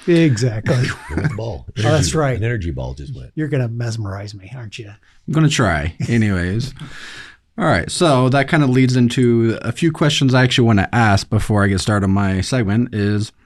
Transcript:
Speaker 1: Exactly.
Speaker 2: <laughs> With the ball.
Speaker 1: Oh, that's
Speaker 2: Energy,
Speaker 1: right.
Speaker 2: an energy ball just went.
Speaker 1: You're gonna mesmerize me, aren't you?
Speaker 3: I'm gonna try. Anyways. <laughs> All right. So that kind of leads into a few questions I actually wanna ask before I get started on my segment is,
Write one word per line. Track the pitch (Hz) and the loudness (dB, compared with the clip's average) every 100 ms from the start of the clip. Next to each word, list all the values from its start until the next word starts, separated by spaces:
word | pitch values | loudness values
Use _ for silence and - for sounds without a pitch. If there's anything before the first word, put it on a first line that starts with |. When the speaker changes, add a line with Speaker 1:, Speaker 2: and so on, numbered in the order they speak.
| - | 0
Speaker 1:
Exactly. | 170 160 110 123 107 - 123 | 2 2 2 -2 -2 -2 0
Speaker 2:
<laughs> | 131 - - 78 | -2 -6 -8 -4
With | 156 | -4
the | 107 | -4
ball. | 113 92 - | -8 -10 -10
Speaker 1:
Oh, | - | -4
that's | 110 156 - | 0 2 0
Speaker 2:
Energy, | 160 | 0
Speaker 1:
right. | 143 117 | -2 -2
Speaker 2:
an | |
energy | 113 117 85 | -4 -4 -6
ball | 64 64 | -6 -8
just | 65 71 120 | -10 -14 -16
went. | 64 156 | -12 -8
Speaker 1:
You're | 151 | -4
gonna | 135 117 | -2 -2
mesmerize | 117 117 113 101 98 104 | -4 -6 -6 -8 -10 -12
me, | 101 95 131 | -16 -16 -16
aren't | 110 - | -14 -16
you? | 104 | -18
Speaker 3:
I'm | 104 _ - - | -20 _ -14 -4
gonna | 156 151 | 2 2
try. | 143 104 76 80 - - | 2 2 0 -2 -4 -2
Anyways. | 117 104 92 90 104 - - | 0 2 0 -2 -4 -6 -10
<laughs> | - - - - - - _ - | -16 -16 -18 -18 -20 -20 _ -4
All | 165 | 0
right. | 98 - | 0 -2
So | - 170 127 127 | 0 2 4 4
that | 139 135 | 2 2
kind | 156 | 2
of | 135 | 2
leads | 131 127 127 | 4 4 4
into | 120 131 123 117 113 98 | 2 2 2 4 2 0
a | 110 | -4
few | - 165 | -2 -2
questions | 156 151 - 135 | 2 0 2 2
I | 127 | 4
actually | 127 - 117 | 4 4 4
wanna | 101 - | 4 2
ask | 120 110 98 - | 2 2 2 0
before | 104 - 104 | -2 0 2
I | 101 | 2
get | 95 | 0
started | - 104 98 | 0 0 2
on | |
my | 98 98 95 | 2 0 -2
segment | - 131 101 110 123 | -2 -2 0 0 0
is, | 107 101 104 104 - | -2 0 -2 -4 -10